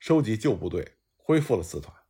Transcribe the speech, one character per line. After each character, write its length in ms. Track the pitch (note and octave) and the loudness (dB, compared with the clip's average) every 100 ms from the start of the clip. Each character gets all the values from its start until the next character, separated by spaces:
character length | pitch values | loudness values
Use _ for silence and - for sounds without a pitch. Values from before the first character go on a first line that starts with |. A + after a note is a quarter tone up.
收 200 | - D#3+ | 2 2
集 160 | A2 A2 | 2 0
旧 180 | D3 | 0
部 140 | F2+ F2+ | -2 -2
队， 280 | F2 - _ _ _ | -6 -8 _ _ _
恢 240 | - D#3 | 0 2
复 160 | D3 G#2 | 2 -2
了 60 | |
四 180 | E2 D2 | -2 -10
团。 140 | - - | -12 -20